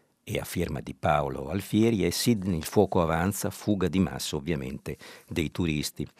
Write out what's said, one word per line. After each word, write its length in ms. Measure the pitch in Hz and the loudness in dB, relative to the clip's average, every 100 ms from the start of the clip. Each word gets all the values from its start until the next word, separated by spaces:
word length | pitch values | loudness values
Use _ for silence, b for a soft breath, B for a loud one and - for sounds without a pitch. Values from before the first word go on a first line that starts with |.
| b _ | b _
e 160 | - 69 | -6 -6
a 40 | |
firma 360 | - 95 82 67 | -4 -2 -2 -4
di 140 | 55 | -8
Paolo 560 | - 90 76 71 65 67 | -2 2 2 0 -4 -6
Alfieri 540 | 98 - 107 113 110 | -6 0 4 4 4
è 60 | 87 | 0
Sydney, 480 | - - 113 92 82 | 2 2 2 0 -2
il 60 | |
fuoco 380 | - - 95 92 | 2 4 4 4
avanza, 480 | 82 82 90 - 98 | 2 2 0 -2 -4
fuga 380 | - - 101 90 | -4 0 2 2
di 120 | 92 | 2
massa 360 | 87 64 - 78 | 2 0 -6 -4
ovviamente 640 | 69 76 64 67 - 69 B B - | -2 -4 -4 -8 -10 -10 B B -8
dei 240 | 87 76 | -4 -2
turisti. 560 | - 85 76 71 - 76 | 0 0 0 -2 -6 -10